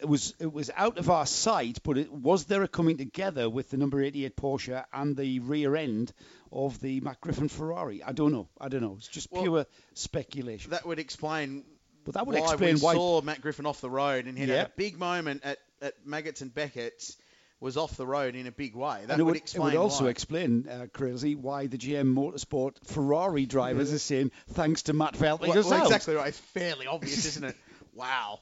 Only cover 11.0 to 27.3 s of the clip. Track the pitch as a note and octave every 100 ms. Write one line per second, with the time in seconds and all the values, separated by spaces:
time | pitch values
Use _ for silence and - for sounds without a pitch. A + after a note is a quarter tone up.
11 | D3 - D#3 D#3 C#3+ C#3 - _ _ _
12 | - - B3 - D#3+ D3+ F3 D#3 D#3 E3
13 | F3 E3 D3 D3 C#3+ D3 D3 C#3 C3 C3
14 | C#3+ C3 B2 C3 C3+ C3 - - G3+ E3
15 | F3 F3 D#3 C#3 - C#3+ _ - C#3 -
16 | C#3 D3+ D#3 D3 C3+ B2 D3 B2 A#2 -
17 | - - _ _ _ - B2+ C3+ D#3 -
18 | B2+ C#3+ C3 B2+ B2+ A#2+ C#3 A2 C#3+ G#2+
19 | G#2+ D3+ D#3+ D#3+ - F3+ D#3 D#3 F3 C#3
20 | B2+ A#2+ - D#3+ D#3+ A#2 C#3 B2 B2 -
21 | C3+ B2 D3 D3 C3 C#3 C#3 B2+ B2 C#3+
22 | C3+ C3 C#3 C#3 - C#3+ C3 - - D#3
23 | C#3 D3+ F#3+ D3+ C3 C3+ B2+ B2+ C#3+ D3
24 | - C3+ C3+ - - - D#3 D#3+ - D3+
25 | D#3 - D3+ D#3 F3 F3+ G#3+ C#4 D#4+ G#3+
26 | - D#3 C#3 - - F#3+ F3 C#3+ C3 D#3
27 | C#3+ D3 D#3+